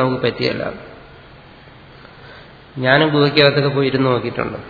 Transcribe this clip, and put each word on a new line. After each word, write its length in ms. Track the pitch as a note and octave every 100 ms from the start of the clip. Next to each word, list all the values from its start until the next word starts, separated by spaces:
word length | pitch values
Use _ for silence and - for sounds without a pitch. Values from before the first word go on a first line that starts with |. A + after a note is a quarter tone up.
നമുക്ക് 200 | C3 B2+
പറ്റിയല്ല. 420 | B2 - B2+ - - - - - - - - - - - - - - - - - - - - - - C3+
ഞാനും 300 | B2+ C#3 D#3
ഗുഹയ്ക്കകത്തൊക്കെ 580 | D3 C#3+ D3 C#3+ C#3+ C#3+ C3
പോയി 120 | C3+
ഇരുന്ന് 220 | B2+ C3
നോക്കിയിട്ടുണ്ട്. 500 | A#2+ A#2 A#2+ A#2 G#2+ -